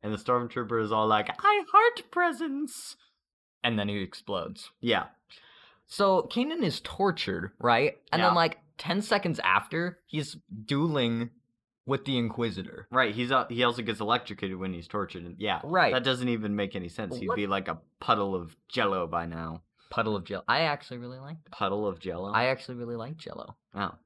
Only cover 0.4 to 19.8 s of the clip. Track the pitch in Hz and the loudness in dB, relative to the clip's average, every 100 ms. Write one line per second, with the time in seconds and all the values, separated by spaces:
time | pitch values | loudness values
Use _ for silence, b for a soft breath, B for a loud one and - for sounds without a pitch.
0.4 | 120 127 113 117 110 110 107 107 107 - | 0 -6 -2 0 2 2 4 4 2 0
1.4 | 403 415 330 403 466 466 - - 349 262 | 2 2 4 6 6 2 -6 0 2 0
2.4 | 320 277 294 - - - b b _ _ | -4 -4 -6 -8 -14 -16 b b _ _
3.4 | _ _ 120 110 101 104 95 - - 98 | _ _ -2 0 0 -2 -6 -10 -6 -4
4.4 | - - - _ 120 104 - _ _ B | -4 -10 -16 _ 0 2 0 _ _ B
5.4 | B B B B _ - 202 185 - - | B B B B _ 2 4 4 2 0
6.4 | 269 330 208 - - - 202 160 - 90 | -2 0 0 0 -10 0 2 2 -2 -4
7.4 | 92 _ 117 117 143 - _ 165 180 175 | -4 _ 2 4 4 -2 _ 2 4 6
8.4 | 165 - _ _ - 180 214 202 185 160 | 4 0 _ _ -2 -2 2 2 2 0
9.4 | 92 95 - 165 175 175 _ 151 147 - | 4 4 2 -4 -4 -6 _ -6 -4 -8
10.4 | _ 104 110 143 165 147 117 117 117 _ | _ -16 -2 2 2 4 2 2 -2 _
11.4 | _ _ _ _ - 135 135 131 117 110 | _ _ _ _ -4 -2 0 0 0 0
12.4 | 117 95 90 - - 127 120 107 123 131 | -2 -2 -8 -12 -4 0 2 0 2 2
13.4 | - 120 123 120 113 104 107 120 - 101 | 2 2 2 2 -4 -2 0 0 0 -6
14.4 | 98 92 95 87 85 104 95 92 87 82 | -6 -4 -6 -6 -6 -6 -6 -8 -12 -6
15.4 | 104 87 - 180 147 127 127 127 123 117 | -2 -2 0 4 4 4 2 0 0 0
16.4 | 107 104 98 98 87 85 104 87 92 98 | 0 0 -2 -4 -8 -6 -6 -4 -2 -2
17.4 | 101 98 95 82 _ _ - 110 98 95 | 0 0 0 -6 _ _ 0 2 2 -2
18.4 | 87 - _ - 107 95 85 85 85 82 | -6 -16 _ 0 2 2 0 -2 -4 -6
19.4 | 82 85 _ _ | -8 -10 _ _